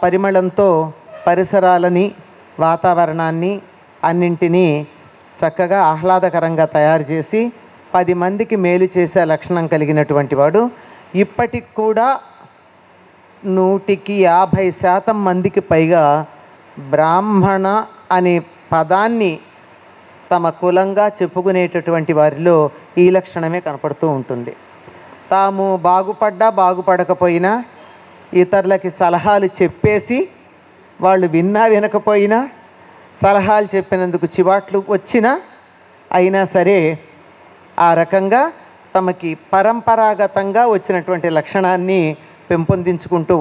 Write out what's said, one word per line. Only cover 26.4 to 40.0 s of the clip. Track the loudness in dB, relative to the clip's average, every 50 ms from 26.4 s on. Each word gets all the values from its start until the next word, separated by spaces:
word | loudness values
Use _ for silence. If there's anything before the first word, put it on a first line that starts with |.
| 0 0 2 2
బాగుపడకపోయినా, | 0 0 0 0 0 0 0 0 0 -2 -2 0 0 0 0 2 0 0 -2 -2 -6 -10 -18 -20 -20 -20 -20 -20 -20 -20 -20 -20 -16 -4 0 0
ఇతరులకి | 0 2 2 0 2 2 -2 -2 -2 -6 -4 -2
సలహాలు | 0 0 0 0 0 2 2 2 0 -2 -2 0
చెప్పేసి, | -2 -2 -2 -2 -2 0 0 0 -2 -2 -4 -4 -4 -6 -8 -20 -20 -20 _ _ _ _ _ _ -20 -20 _ -2
వాళ్ళు | 0 2 2 2 2 0 0
విన్నా | 0 0 0 2 2 2 4
వినకపోయినా, | 4 2 0 0 -2 -2 0 0 2 2 2 2 0 0 -2 -4 -10 -20 -20 -20 -20 -20 -20 -20 -20 -20 -20 -20 -12 -2
సలహాలు | 0 2 2 2 2 2 2 2 0 0 -2
చెప్పినందుకు | -4 -4 -2 -2 -2 -2 -2 -2 -2 -4 -4 -2
చివాట్లు | 0 0 2 2 0 -2 -2 -6 -6 -2 -2 -4
వచ్చినా, | -4 -4 -2 -2 0 2 2 0 -2 -6 -12 -20 -20 _ _ _ _ _ _ _ _ _ -4
అయినా | 0 0 2 2 2 0 -2 0 0
సరే | 0 2 2 2 2 2 0 -2 -4 -12 -20 -20 -20 -20 -20 -20 -20 -20 -20 -20 -20 -20 -12 -2 2 2 4
ఆ | 4 2
రకంగా | 2 0 0 -2 0 2 2 2 0 0 -4 -12 -20 -20 -20 -20 -18 -4 -4
తమకి | -2 -2 -2 -4 -4 -6 -8 -8 -8 -8 -2 0
పరంపరాగతంగా | 2 2 2 0 -2 0 0 0 2